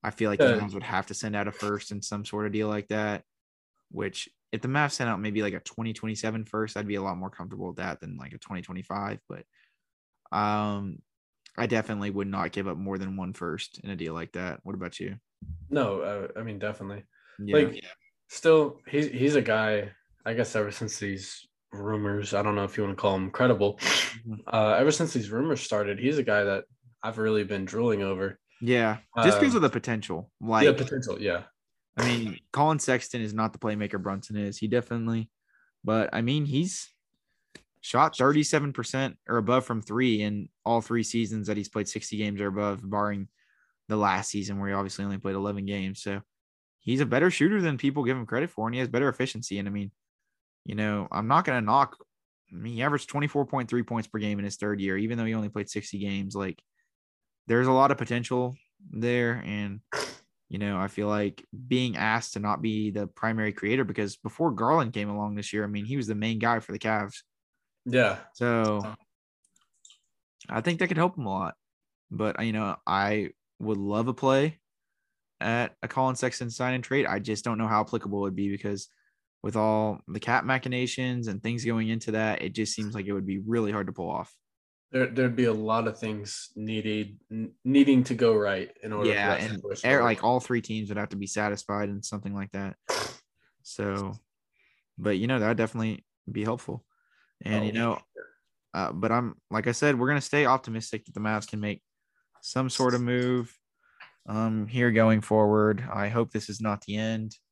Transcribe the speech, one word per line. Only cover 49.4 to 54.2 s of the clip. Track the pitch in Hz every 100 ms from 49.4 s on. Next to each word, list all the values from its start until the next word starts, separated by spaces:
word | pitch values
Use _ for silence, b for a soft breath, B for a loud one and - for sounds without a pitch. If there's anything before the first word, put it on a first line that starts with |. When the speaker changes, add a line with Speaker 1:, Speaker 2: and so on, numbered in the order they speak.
| 117 98
Speaker 1:
And, | 98
I |
mean, | 101 101 _ _ _ _ _ _ _
you | -
know, | 101 107 104 98
I'm | 85 107
not | 147
gonna | 180 127
knock, | 107 127 139 - - _ _ _ _
I | 90
mean, | 110
he | 117
averaged | 135 147 -
twenty-four | 143 143 143 135
point | 139 120
three | 123
points | 113 117 110
per |
game | 110